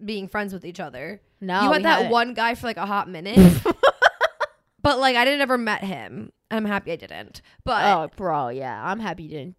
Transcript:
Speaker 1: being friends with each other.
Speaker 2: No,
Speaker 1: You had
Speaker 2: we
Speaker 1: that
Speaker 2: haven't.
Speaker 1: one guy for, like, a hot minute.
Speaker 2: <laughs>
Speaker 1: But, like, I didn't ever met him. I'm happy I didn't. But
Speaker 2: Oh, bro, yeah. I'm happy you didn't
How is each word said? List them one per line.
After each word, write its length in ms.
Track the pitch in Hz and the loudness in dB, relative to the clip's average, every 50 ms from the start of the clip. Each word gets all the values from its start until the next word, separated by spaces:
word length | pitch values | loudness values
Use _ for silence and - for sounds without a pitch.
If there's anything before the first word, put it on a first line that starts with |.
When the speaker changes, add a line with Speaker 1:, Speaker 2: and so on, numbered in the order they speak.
| 220 | -10
Speaker 1:
being 240 | 202 220 202 190 185 | -8 -8 -8 -8 -6
friends 240 | - 214 208 202 190 | -6 -6 -6 -6 -8
with 120 | 180 - | -10 -12
each 160 | 170 175 - | -14 -12 -12
other. 400 | 180 151 131 127 139 160 208 202 _ _ _ _ | -12 -12 -10 -12 -12 -12 -12 -14 _ _ _ _
Speaker 2:
No, 220 | 202 185 180 190 214 | -8 -4 0 2 4
Speaker 1:
You 60 | 277 311 | 4 4
had 40 | 302 | 4
Speaker 2:
we 40 | - | 4
Speaker 1:
that 120 | 320 320 | 2 2
Speaker 2:
haven't. 160 | - 190 - 226 | 2 2 2 2
Speaker 1:
one 220 | 233 233 247 247 | 2 2 0 -2
guy 200 | - 226 233 240 | -4 -2 -2 -2
for, 120 | - - | -4 -6
like, 100 | 240 220 | -8 -6
a 100 | - 185 | -6 -6
hot 220 | 196 208 202 - - | -4 -4 -4 -4 -6
minute. 300 | 185 160 165 196 220 196 185 175 170 - - | -10 -10 -10 4 8 10 10 10 8 6 0
Speaker 2:
<laughs> 60 | - - - - 554 - - 494 - - - - - - _ - - _ _ _ _ _ _ _ | -2 -2 2 2 2 2 4 2 2 2 2 -4 -4 -2 _ -8 -8 _ _ _ _ _ _ _
Speaker 1:
But, 140 | 294 277 247 | 0 2 2
like, 160 | 269 262 254 | 2 2 2
I 100 | 240 240 | 2 2
didn't 180 | 262 285 285 277 | 2 2 0 0
ever 140 | 247 254 | 0 0
met 280 | 247 233 220 208 - - | -2 0 -2 -4 -4 -4
him. 480 | 196 185 135 110 87 107 127 - - _ _ _ _ | -8 -10 -10 -12 -14 -14 -14 -16 -16 _ _ _ _
I'm 140 | 214 220 214 | -6 -4 -4
happy 260 | 208 208 196 - 156 | -2 -4 -4 -4 -6
I 60 | 170 | -10
didn't. 440 | 156 - - - 80 107 - _ - _ _ _ _ - | -10 -10 -16 -16 -16 -16 -18 _ -20 _ _ _ _ -6
But 200 | 262 240 208 175 | -4 -2 2 4
Speaker 2:
Oh, 260 | 202 196 170 156 143 - | 4 4 4 2 -4 -8
bro, 320 | - 196 180 160 147 135 120 | -6 -4 -2 -2 -2 -2 -4
yeah. 360 | 120 135 135 127 113 104 110 | -6 -8 -8 -8 -8 -8 -6
I'm 140 | 160 196 226 | -6 -6 -6
happy 240 | 226 202 165 - 160 | -6 -8 -8 -10 -12
you 60 | 156 | -12
didn't 260 | 156 151 131 180 180 | -12 -12 -12 -12 -16